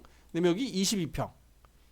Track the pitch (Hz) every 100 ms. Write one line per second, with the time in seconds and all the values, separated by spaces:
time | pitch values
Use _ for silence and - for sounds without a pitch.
0 | - - - 160 175 180 254 180 196 202
1 | 151 - 110 - - _ - _ -